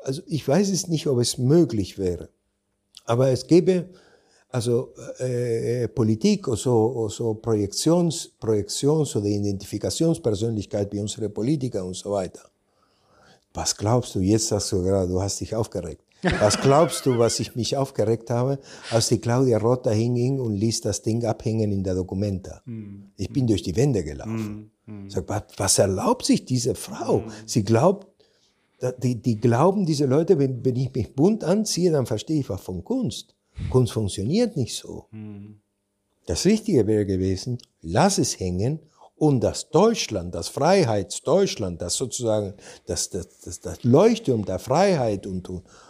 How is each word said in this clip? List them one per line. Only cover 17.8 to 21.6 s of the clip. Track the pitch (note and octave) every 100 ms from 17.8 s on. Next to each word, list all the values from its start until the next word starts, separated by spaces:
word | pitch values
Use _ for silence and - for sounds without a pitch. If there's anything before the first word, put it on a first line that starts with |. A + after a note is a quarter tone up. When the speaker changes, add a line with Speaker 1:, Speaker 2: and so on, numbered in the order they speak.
| C3+ - G#2+ A2+ -
Speaker 1:
habe, | A#2+ C3 C#3 - - -
als | A2+ -
die | A#2
Claudia | A#2+ B2 C3 G#2+
Roth | A2 B2+ B2
da |
hinging | G#2+ A#2 B2 B2 C3+
und | A#2
ließ | G2 A2+ A2+
das | G#2+ -
Ding | A#2 A#2
abhängen | A2+ - A2+ A2